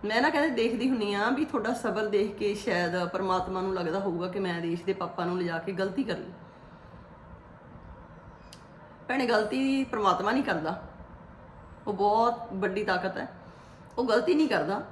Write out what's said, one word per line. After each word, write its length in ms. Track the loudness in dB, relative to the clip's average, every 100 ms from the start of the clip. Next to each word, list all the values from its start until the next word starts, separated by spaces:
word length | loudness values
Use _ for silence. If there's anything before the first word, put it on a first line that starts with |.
"ਮੈਂ 180 | 2 4
ਨਾ," 80 | 4
ਕਹਿੰਦੇ, 200 | 4 2
"ਦੇਖਦੀ 380 | 2 2 2 2
ਹੁੰਨੀ 260 | 2 0
ਆ 160 | 2 2
ਵੀ 140 | 2
ਤੁਹਾਡਾ 300 | 0 0 0
ਸਬਰ 320 | -2 -2 0 2
ਦੇਖ 300 | 2 2 0
ਕੇ 180 | -2
ਸ਼ਾਇਦ 500 | 0 0 0 2 0
ਪਰਮਾਤਮਾ 560 | -2 -2 0 0 0 -2
ਨੂੰ 140 | -2
ਲੱਗਦਾ 260 | -2 0 0
ਹੋਊਗਾ 280 | -2 -2 -4
ਕਿ 100 | -2
ਮੈਂ 220 | -2 -2
ਦੇਸ਼ 240 | -2 -2
ਦੇ 80 | -2
ਪਾਪਾ 320 | -2 -4 -4
ਨੂੰ 140 | -2 0
ਲਿਜਾ 200 | -2 -2
ਕੇ 140 | -6
ਗਲਤੀ 320 | -2 -2 -2
ਕਰ 140 | -2 -4
ਲਈ।" 140 | -8 -14 -20 -20 -20 -20 -20 -20 -20 -20 -20 -20 -20 -20 -20 -20 -18 -18 -20 -20 -20 -20 -20 -20 -20 -20 -20 -20 -6
ਭੈਣੇ, 180 | -2 4
ਗਲਤੀ 580 | 4 2 0 2 2
ਪਰਮਾਤਮਾ 480 | 0 2 2 4 2
ਨਹੀਂ 100 | 2
ਕਰਦਾ, 460 | 0 -2 -2 -4 -8 -16 -18 -18 -20 -20 -20 -20 -20 -12 -6
ਉਹ 60 |
ਬਹੁਤ 420 | 0 4 6 4 2 -6
ਵੱਡੀ 320 | -4 -2 -2
ਤਾਕਤ 340 | 0 0 0 -6
ਹੈ, 100 | -10 -12 -20 -20 -20 -20 -12 -2
ਉਹ 60 |
ਗਲਤੀ 300 | 4 4 4
ਨਹੀਂ 140 | 4 4
ਕਰਦਾ। 380 | 2 0 -2 -6